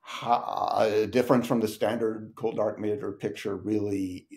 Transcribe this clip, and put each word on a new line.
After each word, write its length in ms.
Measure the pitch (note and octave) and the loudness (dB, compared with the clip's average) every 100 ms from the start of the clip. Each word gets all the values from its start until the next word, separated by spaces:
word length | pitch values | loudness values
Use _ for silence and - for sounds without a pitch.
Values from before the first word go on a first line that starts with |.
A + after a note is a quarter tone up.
how, 680 | - - A#2+ A#2+ - - - | -12 -10 0 0 2 -2 0
uh, 340 | - A2+ G#2+ G#2+ | 2 4 2 2
different 380 | C#3 D3+ C3 A#2 | 2 6 4 4
from 140 | A#2+ | 0
the 80 | A2 | 0
standard 640 | - G#2+ A#2 A2+ A2 G#2+ - | 0 -2 0 -2 -2 -10 -6
cold 200 | A#2 A2 | -4 0
dark 240 | G#2+ G#2 | -2 0
matter 320 | G#2 G#2 G#2 | -2 -2 -4
picture 460 | G2 G#2+ - G#2+ G2 | -6 -6 -6 -6 -6
really, 680 | G2 G#2+ G2+ G2 F#2+ F2+ - | -2 -2 0 -2 -4 -6 -14